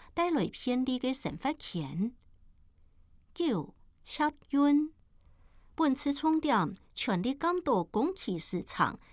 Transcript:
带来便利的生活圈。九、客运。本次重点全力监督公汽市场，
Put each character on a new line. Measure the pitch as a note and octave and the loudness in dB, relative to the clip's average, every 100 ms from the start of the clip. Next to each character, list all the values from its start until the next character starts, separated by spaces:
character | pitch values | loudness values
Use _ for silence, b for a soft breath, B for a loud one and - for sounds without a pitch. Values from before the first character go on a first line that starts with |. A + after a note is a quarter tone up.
| B | B
带 | - F4 | -2 0
来 | D4+ F3 | 2 0
便 | - B3 B3 | -4 -2 -2
利 | C4 B3+ | 0 -2
的 | B3+ | -2
生 | B3+ D3 D#3 | -2 -6 -4
活 | C4+ | -4
圈。 | D#4 - F3 C#3 D#3 A3 - - - - - - _ - _ - - _ | -4 -6 -6 -4 -4 -4 -6 -20 -20 -20 -20 -20 _ -20 _ -20 -20 _
九、 | - E4+ F#3+ - - - _ | -4 0 0 -4 -14 -20 _
客 | - - D4+ D4 - | -8 -2 -2 -2 -2
运。 | C#4 C#4+ D4 D#4 - _ - - - - - - - | 4 4 4 0 -8 _ -20 -20 -20 -20 -20 -12 0
本 | D#4 | 2
次 | C4 C#4+ | 2 0
重 | C#4 D#4+ D#4+ | 0 2 2
点 | D4+ A3 D#3 F#3 _ | 2 2 2 -4 _
全 | - - F3+ | -6 0 0
力 | A#3 | 0
监 | C#4 E4 F4+ | 0 0 0
督 | D#4 G3+ | 2 0
公 | E3 G#3+ D#4 | 0 0 0
汽 | F#4+ - E3+ | -2 -6 -4
市 | - F3 | -4 -4
场， | - - D3 - b | -4 0 0 -2 b